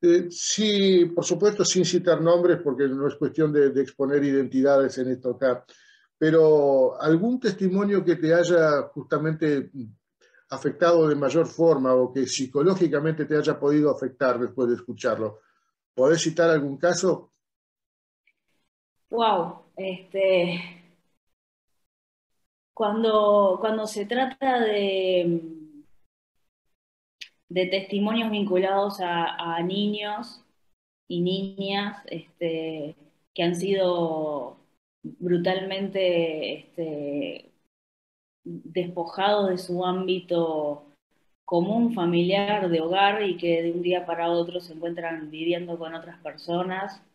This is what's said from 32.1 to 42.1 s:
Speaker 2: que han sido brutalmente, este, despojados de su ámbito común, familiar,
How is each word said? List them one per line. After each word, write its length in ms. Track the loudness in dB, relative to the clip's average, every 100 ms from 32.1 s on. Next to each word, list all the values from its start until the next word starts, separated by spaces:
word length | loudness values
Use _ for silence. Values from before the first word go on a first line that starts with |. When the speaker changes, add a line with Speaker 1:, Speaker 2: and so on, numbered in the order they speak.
| -14 -16 _ -6 -4 -8 -8 -12 -14 _ _ _
Speaker 2:
que 100 | -4
han 100 | -2
sido 1040 | -2 -2 0 0 0 -2 -2 -4 -6 -8 -14 _ _ _ _
brutalmente, 1500 | -18 -10 -2 0 0 -2 -4 -6 -6 0 2 2 0 -4 -8
este, 960 | -10 -14 -10 -8 -6 -6 -6 -6 -10 -18 _ _ _ _ _ _ _ _ _
despojados 1080 | -16 -14 -10 -6 -6 -6 -8 -2 0 0 0
de 80 | -4
su 280 | -4 -4 -2
ámbito 960 | -2 -2 -4 -2 -2 -2 -2 -4 -8 -14 _ _ _ _ _
común, 500 | -4 -2 0 0 0
familiar, 760 | 0 0